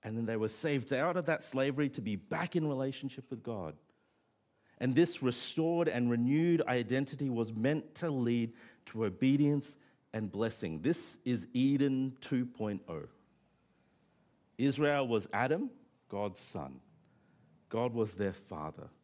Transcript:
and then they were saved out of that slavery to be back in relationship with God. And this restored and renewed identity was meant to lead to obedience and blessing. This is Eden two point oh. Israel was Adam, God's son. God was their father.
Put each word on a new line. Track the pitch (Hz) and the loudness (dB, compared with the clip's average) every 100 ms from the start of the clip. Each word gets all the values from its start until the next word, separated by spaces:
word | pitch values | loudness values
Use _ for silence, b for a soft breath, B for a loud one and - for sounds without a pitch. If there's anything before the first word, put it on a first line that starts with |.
and | 107 113 | -6 -4
then | |
they | 113 113 | -2 0
were | 110 | 0
saved | - 160 139 117 | 0 0 0 0
out | 131 160 175 | 0 2 0
of | 160 | 0
that | 156 | -2
slavery | - 131 135 135 143 | -2 0 0 2 0
to | - | 0
be | 98 | -4
back | 101 - 160 175 | -4 -4 -4 -2
in | 180 151 | 0 0
relationship | 131 135 135 139 - - | 0 -2 -4 -8 -10 -12
with | 120 | -10
God. | 120 110 82 76 _ _ _ _ _ _ _ b b b | -6 -6 -6 -10 _ _ _ _ _ _ _ b b b
And | 127 | 0
this | 131 170 - | 4 4 2
restored | 127 120 - - 160 170 165 | 0 0 -4 -2 0 2 2
and | 120 120 | 2 2
renewed | 120 120 147 170 170 - | 4 4 4 4 4 4
identity | 123 113 131 139 135 143 | 0 2 0 -2 -4 -2
was | 117 110 | 0 -2
meant | 110 123 151 - - | 0 2 0 -4 -6
to | 170 | -4
lead | 139 117 120 117 117 B B - | 0 2 2 0 -6 B B -12
to | 110 | -2
obedience | 110 92 131 143 147 147 - - b b _ | -2 2 4 6 4 2 -2 -16 b b _
and | 110 107 | -6 -4
blessing. | 98 113 - 87 80 | -2 -2 -2 -6 -2
This | 117 170 - - | 0 -2 -4 -8
is | - 120 - | -4 -4 -2
Eden | 123 135 139 139 131 131 127 | 2 4 4 4 2 -2 -4
two | - 127 123 | -4 -2 -2
point | - 107 98 - | -2 -4 -4 -6
oh. | 80 - _ _ _ _ _ _ b b b b b b b _ - | -10 -10 _ _ _ _ _ _ b b b b b b b _ 0
Israel | 135 139 147 143 131 | 0 4 2 2 2
was | 113 101 | 0 0
Adam, | 101 127 160 269 - _ _ _ | 0 2 2 0 -6 _ _ _
God's | 101 101 92 | -4 -4 -6
son. | - 92 69 65 - _ b b b b b b _ | -12 -10 -10 -12 -20 _ b b b b b b _
God | 113 120 | -2 0
was | 117 107 | 0 -2
their | 95 101 | 0 -2
father. | 92 - 85 78 - 76 - | -2 -12 -8 -8 -10 -16 -18